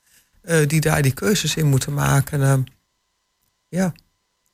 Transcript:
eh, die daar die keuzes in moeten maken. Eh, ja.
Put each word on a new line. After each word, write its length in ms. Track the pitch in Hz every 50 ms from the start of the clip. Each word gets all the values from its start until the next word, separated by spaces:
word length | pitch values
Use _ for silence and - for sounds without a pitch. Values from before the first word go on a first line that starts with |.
| _ _ _ _ _ _ _ _ _
eh, 140 | 175 165 160 151
die 140 | 143 156 160
daar 220 | 151 156 156 - 147
die 100 | 131 123
keuzes 440 | - 180 202 214 170 - 151 -
in 100 | 165 160
moeten 280 | 147 139 131 - - 143
maken. 480 | 143 143 139 139 139 135 - - 143 139
Eh, 120 | 135 139 131 131 - - _ _ _ _ _ _ _ _ _ _ _ _ _ _ _ _ _ _ _
ja. 240 | - 170 190 180 - - _ _ _ _ _ _ _ _ _ _